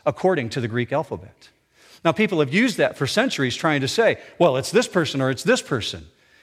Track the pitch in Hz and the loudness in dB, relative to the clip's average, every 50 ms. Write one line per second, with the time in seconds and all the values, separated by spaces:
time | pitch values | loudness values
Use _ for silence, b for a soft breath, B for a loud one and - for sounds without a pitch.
0 | b 151 - - - 185 185 156 120 110 - 143 117 110 110 123 123 - 135 147 | b -4 -4 0 0 0 0 0 -2 -4 -6 -6 -6 -4 -4 -4 -4 -2 -2 -4
1 | 156 - 113 85 95 107 - _ - - _ _ _ b b b b b b b | -4 -4 -8 -10 -12 -16 -20 _ -20 -20 _ _ _ b b b b b b b
2 | b 170 156 190 220 196 190 160 147 131 139 196 240 262 175 170 151 - - - | b 0 2 2 2 2 2 2 0 2 2 2 2 2 2 2 0 0 0 -2
3 | 143 123 - 202 240 262 - - 139 127 113 - - 165 151 143 131 131 - - | -4 -2 0 0 0 0 0 -2 -2 -2 -2 -2 0 0 0 0 0 -2 0 2
4 | 233 196 139 B B B B B 170 165 131 127 135 - - 226 240 - - 185 | 2 2 2 B B B B B 2 4 4 2 -2 0 0 0 0 2 0 0
5 | 160 127 - 139 131 131 131 - - 180 254 247 - - 151 117 101 - - 87 | 0 0 -2 -2 0 0 -2 -2 0 0 0 0 0 -4 -4 -4 -4 -6 -8 -10
6 | 78 76 b b b b b b | -14 -18 b b b b b b